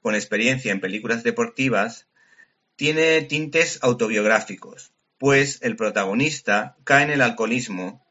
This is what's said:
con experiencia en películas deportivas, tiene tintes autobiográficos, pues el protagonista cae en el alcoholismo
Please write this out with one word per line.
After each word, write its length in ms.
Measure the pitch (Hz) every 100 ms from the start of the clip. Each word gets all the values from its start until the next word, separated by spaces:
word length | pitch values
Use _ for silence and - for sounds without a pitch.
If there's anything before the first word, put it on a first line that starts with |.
con 140 | 113
experiencia 580 | 107 - 104 117 131 113
en 80 | 98
películas 420 | 95 104 113 117
deportivas, 840 | 117 117 113 - 131 107 110 - _ _ _ _ _ _ _ _
tiene 460 | 147 156 160 160
tintes 560 | 143 151 156 160 165 -
autobiográficos, 1080 | 131 123 110 110 107 110 - 95 - - - _ _ _
pues 400 | 139 139 139 -
el 140 | 127 104
protagonista 1000 | 110 104 98 104 151 151 - 104 117 _
cae 200 | - 139
en 60 | 143
el 120 | 143
alcoholismo 840 | 123 113 110 123 117 95 92 - _